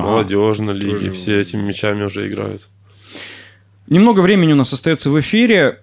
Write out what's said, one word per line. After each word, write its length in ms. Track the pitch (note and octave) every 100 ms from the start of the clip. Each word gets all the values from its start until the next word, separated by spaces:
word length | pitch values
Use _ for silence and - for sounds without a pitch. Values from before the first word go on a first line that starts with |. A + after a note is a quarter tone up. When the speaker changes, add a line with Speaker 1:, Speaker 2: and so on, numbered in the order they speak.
Speaker 1:
молодежной 720 | F#2+ A2+ G2 G2+ G#2+ G#2 G#2+
лиги, 160 | G2 G2+
Speaker 2:
Тоже 200 | G2+ F#2+
Speaker 1:
все 280 | F#2 F#2 G2+
этими 220 | G2 G#2+
мячами 420 | G2+ G2 G#2 G#2
уже 240 | G2+ G2+ G2+
играют. 400 | G2+ G#2 G2 _ _ _ _ - - - - - _ _ _ -
Speaker 3:
Немного 320 | E3 A#3 G3
времени 320 | F3+ G3+ E3
у 40 | C#3+
нас 160 | B2+
остается 380 | C#3 E3 D#3 C#3+
в 80 | D3+
эфире. 600 | C#3 A3 A#3+ G3+ C3+ -